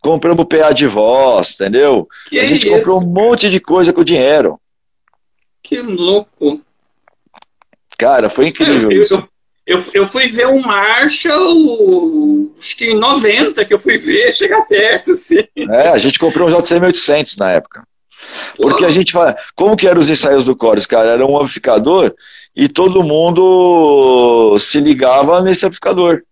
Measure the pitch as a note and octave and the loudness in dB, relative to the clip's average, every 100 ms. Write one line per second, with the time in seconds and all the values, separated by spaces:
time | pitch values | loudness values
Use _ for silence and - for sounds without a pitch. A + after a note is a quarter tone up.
0 | C#3 D#3+ E3 E3 D#3+ D#3+ D#3 C#3+ C#3+ G#2 | -2 -2 0 0 0 2 2 2 -2 0
1 | A2 C3 C3+ G#2+ F2 - G2 A#2 C#3+ A#2+ | 0 2 2 0 -2 -6 -4 0 2 0
2 | E2 - - D4+ C#4 D4 - G#3+ F3+ F#3 | -4 -18 -8 -4 -2 0 0 0 0 -2
3 | F3 F3+ A3 A#3 G3+ F3+ - F3 E3+ F3 | -2 0 0 0 -2 -2 -2 0 2 0
4 | D#3 E3 C3 D3+ G#2 D2+ _ _ _ _ | 0 0 2 2 0 -4 _ _ _ _
5 | _ _ _ _ _ _ - - A#3+ F3+ | _ _ _ _ _ _ -12 -10 -8 -6
6 | F3 G3+ G#3 _ D4 D4 _ _ _ _ | -2 -2 -4 _ -4 -4 _ _ _ _
7 | _ _ _ _ _ _ _ _ _ - | _ _ _ _ _ _ _ _ _ -4
8 | A#2+ C3+ A2 - D3+ - D3+ C#3 A2 F#2+ | 0 2 0 0 -2 0 0 0 2 2
9 | - G3 - _ _ _ - F3+ - G3 | 2 0 -6 _ _ _ -4 -4 -4 -6
10 | G3 B3+ B3+ A3 B3+ C4+ B3 G3+ G3+ A#3 | -4 -2 -4 -2 0 0 -2 -4 -2 0
11 | D4 - E4+ D4+ F#4 E4+ D4+ A#3 G3 F3+ | -2 -4 -2 0 2 2 0 0 0 2
12 | D#3+ D3+ - D3 D3+ _ - - A#3 G#3+ | 0 -2 0 -2 -4 _ -16 -8 -4 -2
13 | A#3 C#4 A3 A3 D4+ - G3+ G3+ - - | 0 0 0 0 -2 -2 -2 -2 -2 -4
14 | D#4 - B4 - F#4+ G#4+ G#4+ G4+ D4+ - | -2 0 0 -2 -2 -2 0 0 0 -2
15 | - F4+ - E4+ A4 - - A#2 D#3 C#3 | -2 -4 0 -2 -2 -8 -2 0 2 2
16 | B2 - E3 E3 F3 E3+ E3+ E3+ F3+ F3 | 0 -2 -2 0 0 0 0 0 0 0
17 | - D3 D3+ - F#2+ F2 - - - _ | 0 -2 -2 -4 -2 -2 -4 -20 -20 _
18 | _ _ - - - - C#3 C3+ F3 D#3+ | _ _ -20 -18 -18 -4 -2 0 0 0
19 | F#3 F3 E3 - - - F#3+ G#3+ - E3+ | 0 0 0 -2 -14 -2 0 2 2 2
20 | D3 D#3 D3 C#3 B2 B2+ A2+ G#2 - A#2 | 2 0 2 0 0 0 0 0 0 0
21 | A2+ A#2 C3+ C#3+ C#3 - B2+ A2 A#2+ F#3 | 2 2 0 0 -4 -4 -2 0 2 0
22 | C3 - - - _ - C#3 - F#3 F#3 | 0 -4 -20 -20 _ -4 -2 0 0 2
23 | E3 D3+ E3+ E3+ F#3 F#3 F3+ E3+ D3+ C#3+ | 0 0 0 2 2 4 4 4 4 4
24 | C3 B2+ A#2+ A#2 A2+ G#2 - D3+ D3 C3+ | 4 4 4 4 4 2 0 -2 0 0
25 | C3 C3 C#3 F3+ F#3 F#3 G3 - G3 F#3 | 2 2 2 0 0 -2 -2 -4 -4 0
26 | F3 E3+ _ | 0 -2 _